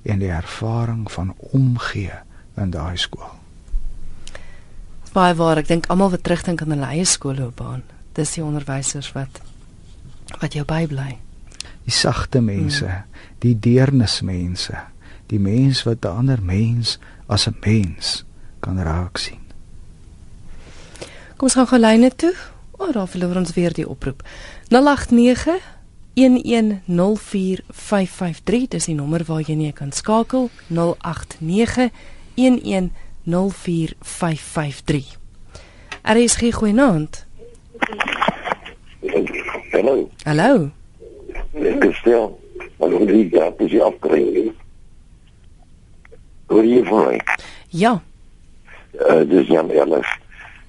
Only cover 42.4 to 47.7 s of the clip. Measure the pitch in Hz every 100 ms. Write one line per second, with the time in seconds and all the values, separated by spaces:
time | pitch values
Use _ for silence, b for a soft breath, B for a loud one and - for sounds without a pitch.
42.4 | - - - - 80 87 101 104 95 85
43.4 | 80 85 95 110 104 90 78 78 64 -
44.4 | - - - - - - - - - -
45.4 | - - - - - - - - - -
46.4 | - 101 113 123 113 107 71 57 - -
47.4 | B B B